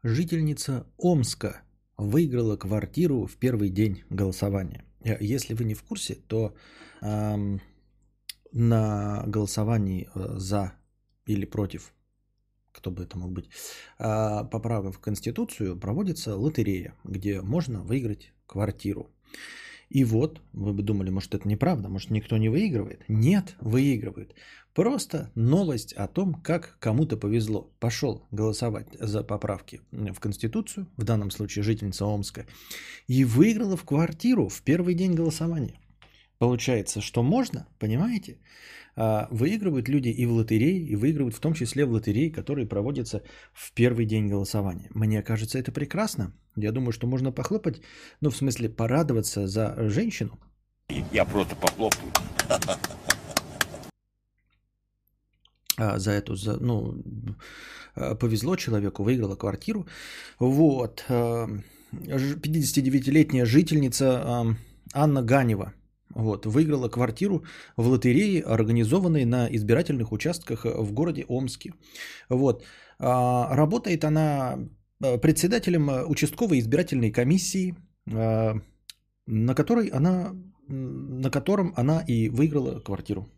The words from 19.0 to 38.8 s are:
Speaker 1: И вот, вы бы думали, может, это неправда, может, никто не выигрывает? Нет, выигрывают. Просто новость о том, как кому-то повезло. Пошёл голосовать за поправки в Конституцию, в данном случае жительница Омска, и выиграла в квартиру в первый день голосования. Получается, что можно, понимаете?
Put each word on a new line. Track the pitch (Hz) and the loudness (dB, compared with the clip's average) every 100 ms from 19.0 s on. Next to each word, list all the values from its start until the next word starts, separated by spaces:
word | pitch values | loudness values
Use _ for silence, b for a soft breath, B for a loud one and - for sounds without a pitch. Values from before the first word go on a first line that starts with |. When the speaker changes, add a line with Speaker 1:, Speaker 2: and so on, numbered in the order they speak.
| - _ B B B B B B B | -8 _ B B B B B B B
Speaker 1:
И | 139 | 2
вот, | 123 110 156 - - | 4 4 2 -4 -18
вы | - 101 | -6 -2
бы | 101 | -2
думали, | 104 104 92 | 0 0 0
может, | 95 - | -2 -4
это | 101 101 | -4 -2
неправда, | 104 175 156 98 | 2 2 2 -2
может, | 98 - | -8 -2
никто | 110 - 110 | -2 0 0
не | 110 | 2
выигрывает? | 127 214 123 101 - - | 2 0 0 -4 -10 -2
Нет, | 110 120 202 - - | 2 6 4 2 -8
выигрывают. | 110 120 139 123 104 95 101 - B B B | 0 2 4 2 -4 -10 -16 -20 B B B
Просто | - 196 277 - 160 123 | 0 2 2 -4 -6 -6
новость | - 113 165 180 123 - | 0 4 4 2 -2 -6
о | - 101 | -8 -4
том, | - 190 156 | -2 -2 -2
как | - 170 - _ | -2 -2 -4 _
кому-то | 113 110 156 107 | 0 2 2 0
повезло. | 104 113 107 104 - _ | 0 0 0 -4 -6 _
Пошёл | 113 113 139 104 - | -4 0 -2 -4 -8
голосовать | 104 110 107 120 107 - - | -2 -2 0 -2 -4 -10 -8
за | 107 104 | -4 -2
поправки | - 107 - 98 - - _ | -2 -4 -4 -6 -10 -20 _
в | 123 104 95 | -6 -6 -4
Конституцию, | 107 101 113 214 226 - 190 - | -6 -4 -4 -4 -6 -8 -12 -6
в | |
данном | 110 110 101 | 0 0 0
случае | - 104 - | -6 -6 -2
жительница | 104 113 104 92 101 | -2 0 -2 -4 -2
Омска, | 104 98 - - B B B B B - | -2 -4 -10 -18 B B B B B 0
и | 127 | 2
выиграла | 131 113 202 220 214 180 | 4 6 6 6 0 -2
в | |
квартиру | - 143 165 156 240 247 101 | 0 0 0 0 2 4 2
в | - | -2
первый | - 160 180 | 0 2 2
день | 170 185 | 2 2
голосования. | 165 165 156 170 160 110 - _ _ b b b _ | 2 0 0 -2 -2 -4 -8 _ _ b b b _
Получается, | 120 120 117 120 98 - | 2 2 2 0 0 -6
что | - - | -4 0
можно, | 120 226 240 - - _ | 4 4 2 -4 -10 _
понимаете? | 107 113 214 226 - 117 B B B B | -2 0 0 -2 -6 -18 B B B B